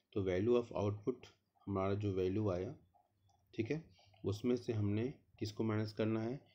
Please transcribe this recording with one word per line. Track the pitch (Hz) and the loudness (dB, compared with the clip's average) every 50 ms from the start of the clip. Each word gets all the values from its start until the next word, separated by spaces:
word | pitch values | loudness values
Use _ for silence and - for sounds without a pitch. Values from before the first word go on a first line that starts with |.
| _ _ - | _ _ -4
तो | 104 95 | -2 0
value | 92 90 92 104 117 120 123 117 | 2 2 2 4 4 4 4 4
of | - - 85 98 | 2 -2 0 0
output | 104 101 104 - - - - - - - _ _ _ _ _ _ | 0 -2 -2 -4 -4 -6 -6 -10 -20 -20 _ _ _ _ _ _
हमारा | 101 98 98 95 98 101 | -2 0 0 2 0 0
जो | 104 107 101 95 | 0 0 0 0
वैल्यू | 95 92 92 95 110 107 104 | 2 0 2 2 2 0 0
आया, | 90 87 95 120 151 - - _ _ - _ _ _ _ _ _ _ _ _ _ - | 0 0 -2 -6 -8 -12 -16 _ _ -20 _ _ _ _ _ _ _ _ _ _ -6
ठीक | - 113 113 | -4 -2 -2
है, | 143 160 160 - - - - - - _ - | -2 -4 -6 -10 -20 -20 -20 -20 -18 _ -4
उसमें | 104 101 104 - 123 123 | -4 -4 0 0 0 0
से | 120 123 - 113 | 2 0 -2 0
हमने | 107 104 101 104 107 117 135 156 - _ _ - - | 0 2 2 2 2 0 -2 -4 -8 _ _ -10 -8
किसको | 107 104 - - 117 | -8 -6 -4 -2 0
माइनस | 110 107 107 107 107 - | 0 2 0 0 -2 -2
करना | - 110 110 110 110 | -2 0 0 0 0
है? | 113 117 131 151 - - | 0 -2 -4 -6 -10 -16